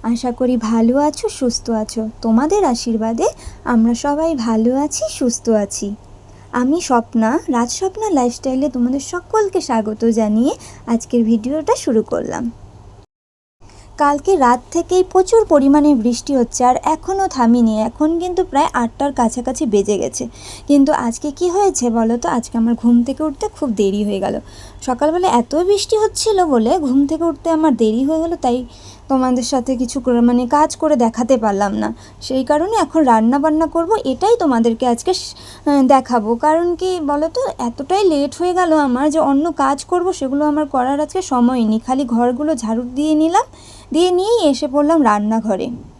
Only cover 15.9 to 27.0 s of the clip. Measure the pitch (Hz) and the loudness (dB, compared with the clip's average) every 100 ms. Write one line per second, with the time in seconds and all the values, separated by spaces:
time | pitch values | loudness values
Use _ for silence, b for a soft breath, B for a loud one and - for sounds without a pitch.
15.9 | 269 220 233 - 277 240 - 247 254 285 | 2 0 -2 -2 0 0 2 2 2 -2
16.9 | 311 - 392 381 269 233 240 226 214 220 | -4 -2 -2 -2 0 2 4 2 2 -4
17.9 | - 311 339 359 359 370 269 311 254 233 | 0 0 0 -2 -2 0 0 0 0 -4
18.9 | - 285 277 233 240 240 254 285 202 202 | -2 -4 0 -2 0 -6 -4 0 0 2
19.9 | 202 131 - 247 B B B - 285 277 | -2 -2 -6 -10 B B B 0 4 4
20.9 | - 233 233 302 285 349 359 403 370 240 | 2 -2 -4 -10 -4 -2 2 0 0 -2
21.9 | 226 226 240 - 247 - 233 226 233 233 | 0 0 -2 -2 -4 -4 -2 0 2 4
22.9 | 240 240 269 311 285 440 - 285 208 196 | 4 2 -2 -4 -4 -8 -4 -4 0 0
23.9 | 202 208 196 190 - B B B B - | 0 -2 -2 -4 -6 B B B B -6
24.9 | 240 294 339 381 233 233 302 359 403 - | -2 0 0 0 0 0 -2 2 0 2
25.9 | 440 427 - 440 392 339 247 220 359 285 | 0 0 0 0 2 2 2 2 0 2
26.9 | 262 | 2